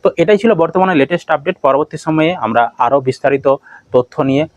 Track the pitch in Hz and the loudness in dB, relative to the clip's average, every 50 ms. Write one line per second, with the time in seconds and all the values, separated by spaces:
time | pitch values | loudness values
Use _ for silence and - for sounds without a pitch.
0 | _ 202 - - 170 170 214 196 - 226 214 165 165 165 - 185 185 185 180 147 | _ -2 0 0 2 2 2 2 2 0 2 2 0 0 2 0 0 2 2 0
1 | 135 - 175 170 - - - 143 139 - - _ - 139 135 139 151 _ - 151 | 0 0 -2 -6 -2 -4 -4 -4 -4 -6 -6 _ 0 0 0 0 -2 _ -8 -10
2 | - 160 156 156 156 165 180 170 117 110 113 117 120 117 _ - 123 120 135 139 | -6 -2 0 0 0 0 -2 -2 -6 -2 0 0 0 0 _ -2 0 0 0 0
3 | 131 131 131 - - 139 139 135 - 139 135 - _ - - - _ _ - 127 | 0 -2 -6 -2 -2 -2 0 0 0 0 -2 -2 _ -20 -20 -20 _ _ 0 0
4 | 123 _ - - 143 135 135 139 156 156 _ | 0 _ -6 -4 -2 -2 0 -2 -2 -4 _